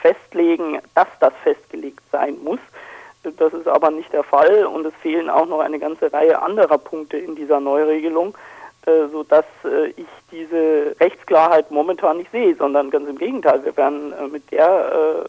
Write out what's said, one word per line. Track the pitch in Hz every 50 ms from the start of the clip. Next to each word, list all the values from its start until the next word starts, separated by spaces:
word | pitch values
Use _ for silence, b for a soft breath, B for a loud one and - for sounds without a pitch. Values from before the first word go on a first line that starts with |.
festlegen, | - 165 - - - _ - 175 170 170 170 160 170 156 151 - - - -
dass | 170 160 - - -
das | 160 - - - -
festgelegt | 160 139 - - - - 165 151 139 - - _ -
sein | - 139 127 143 123 117 139
muss. | 151 214 269 - _ B B B B B B B B B B - 170 156
Das | - 160 160 -
ist | 165 165
aber | 165 143 151 160 156
nicht | 156 156 175 - -
der | 151 143
Fall | - - 139 156 165 202 214 196
und | 170 - 160 156
es | 160 - -
fehlen | - 165 156 170 165 160
auch | - - 160
noch | 170 170 156
eine | 160 156 156
ganze | 143 147 151 160 - 170 147 -
Reihe | 147 156 160 156 -
anderer | - 170 202 214 190 156 151
Punkte | 139 - - - 156 151 - -
in | 147 185 165 160
dieser | 156 147 139 151 139
Neuregelung, | 139 139 139 147 156 156 156 156 151 165 160 165 175 202 208 B B B B B B B B B -
äh, | 165 160 160 151 147
sodass, | 151 156 147 - 151 156 156 - - - -
äh, | 143 139 147 160 - -
ich | - 170 - - - _ _
diese | - 165 165 156 170 165 160 160 156 147 147 147 - -
Rechtsklarheit | 175 180 - - - - 175 156 160 170 170 156 151 -
momentan | 151 147 151 180 180 170 202 165 156
nicht | 170 175 -
sehe, | - 233 240 185 160
sondern | - 147 143 139 143 139 139
ganz | 143 147 147 143
im | 139
Gegenteil, | 135 175 233 269 240 160 151 135 135 139
wir | 156 -
werden, | - 135 139 147 147 147 147 -
äh, | - 147
mit | 135 151 147 _ -
der, | - 147 156 175 190 175 - - - 156 156 156 156 165 -